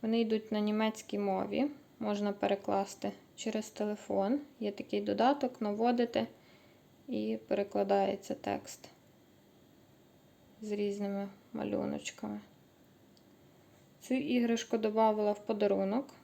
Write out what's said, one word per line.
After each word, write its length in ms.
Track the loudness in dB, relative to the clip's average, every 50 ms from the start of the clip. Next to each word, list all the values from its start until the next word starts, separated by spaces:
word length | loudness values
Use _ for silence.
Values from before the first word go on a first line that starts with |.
| 0
Вони 180 | 2 2 2
йдуть 320 | 4 2 2 0 0 -2 -2
на 80 | 0
німецькій 580 | 2 2 2 2 2 0 0 -2 -8 -6 -4 -2
мові, 480 | 0 0 0 0 -2 0 2 2 2 0 0 -6 -18 -20 -12 -6
можна 340 | -2 -2 -2 0 0 -2 -2
перекласти 800 | 0 2 2 2 0 0 0 0 0 0 -2 -4 -6 -6 -6 -6 -8 -18 -20 -16
через 340 | -8 -6 -4 -4 -4 -4 -6
телефон. 680 | -6 -4 -2 -2 -2 -6 -6 -2 0 2 2 2 2 0 -2 -6 -12 -6
Є 120 | -6 -6 -4
такий 280 | -6 -8 -4 -2 -2
додаток, 600 | 0 0 2 4 4 4 4 2 0 -4 -2 -2
наводите 680 | -4 -4 -2 2 2 2 4 2 2 2 2 -2 -2 -2 -6 -18 -20 -20 -20 -20 -20 -20 -20 -20 -20 -20 -20 -20 -12 -6
і 300 | -4 -4 -2 -2 -4 -6 -4 -2
перекладається 880 | 0 0 0 -2 0 -2 2 4 4 4 4 2 0 -2 -4 -8 -8
текст 540 | -6 -2 -4 -4 -4 -4 -10 -18 -16 -18 -20 -20 _ _ -20 -20 -20 -20 _ -20 -20 _ -20 _ -20 -20 -20 -20 -20 -20 _ -20 _ -20 -20 _ -20 _ -20 -20 _ -20 -20 -20 -14 -8
з 100 | -6 -2
різними 560 | -2 0 -2 -2 -2 -2 -2 -2 -4 -4 -6 -10 -16 -20 -12 -8
малюночками. 880 | -6 -4 -2 -2 -2 -2 -2 -4 -4 -6 -8 -10 -8 -8 -8 -8 -8 -10 -14 -20 -20 -20 -20 -20 _ -20 -20 -20 -20 -20 -20 -20 -20 -20 -20 -20 -20 -20 -20 -20 -20 -20 -20 -20 -20 -20 -20 -20 -20
Цю 140 | -4 -2 -2
іграшку 640 | -2 0 2 2 2 2 2 0 0 -2 -2 -2 0
добавила 540 | 0 0 4 6 6 6 6 4 2 0 0
в 140 | -2 -2
подарунок. 680 | -4 0 2 4 4 4 4 2 0 0 0 -2 -4 -12 -20